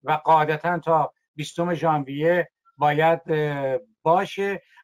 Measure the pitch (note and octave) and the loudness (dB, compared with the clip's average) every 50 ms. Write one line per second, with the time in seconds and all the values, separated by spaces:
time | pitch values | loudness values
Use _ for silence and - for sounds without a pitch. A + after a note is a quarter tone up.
0 | - C#3 D#3 D3+ - D3+ D#3+ D#3 D3+ D3+ D#3+ D#3 - E3+ F3 E3 - E3 E3 D3+ | -4 -4 -4 -2 2 2 4 4 4 0 -2 -2 -2 -4 -4 -2 0 0 2 2
1 | C#3+ C3 - _ _ _ _ D3 D3+ - - - E3+ F3+ F3 D3 D3+ E3 D#3 D3+ | 0 -2 -6 _ _ _ _ -12 -12 -8 -6 -6 -4 -4 -2 -2 0 0 0 0
2 | C#3 C3 C#3 C#3+ D3+ E3 F3 F3 E3 - _ _ _ _ _ - D3 D3 D3 D3+ | -2 -6 -6 -2 0 2 2 2 0 -4 _ _ _ _ _ -2 0 2 2 4
3 | D#3+ E3 E3 E3 - - D#3+ D3+ D3+ D3 C#3+ C#3 C#3 C3+ C3 B2+ - _ _ _ | 2 2 2 0 -2 -2 -2 -2 0 -2 -2 -4 -4 -4 -4 -4 -6 _ _ _
4 | - D#3 E3+ F#3 G3 - - F#3+ G3 G3+ G3 F3 - _ _ - | 0 2 2 2 0 -2 -4 -6 -4 -4 -4 -6 -10 _ _ -16